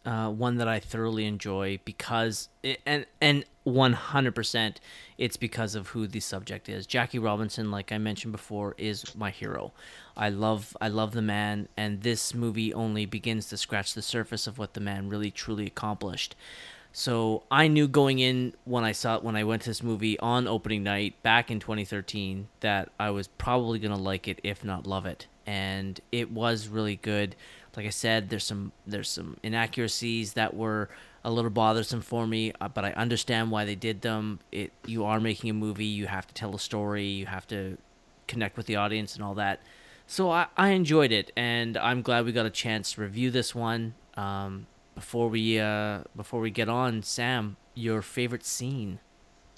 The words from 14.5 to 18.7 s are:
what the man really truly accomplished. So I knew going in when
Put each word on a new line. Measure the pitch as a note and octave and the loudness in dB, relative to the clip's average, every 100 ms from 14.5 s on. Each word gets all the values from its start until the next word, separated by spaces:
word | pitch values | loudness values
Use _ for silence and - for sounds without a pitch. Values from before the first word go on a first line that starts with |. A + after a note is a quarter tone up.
| A#2 | -6
what | G#2 | -6
the | - | -4
man | G2+ G2 G2 | -4 -4 -4
really | G#2 G#2 | -2 -4
truly | - - G#2 G2 | -4 -4 -4 -4
accomplished. | - G#2+ G#2 G2+ F2 - - - - - - - | -4 -4 -4 -4 -4 -6 -10 -18 -16 -18 -20 -14
So | - - A#2 A2 A2 - | -6 0 2 2 0 4
I | C3+ D#3 | 6 8
knew | D3+ D3 | 8 8
going | C#3+ C#3 C3 | 8 6 6
in | B2+ B2+ B2 - | 4 4 0 -4
when | - | -2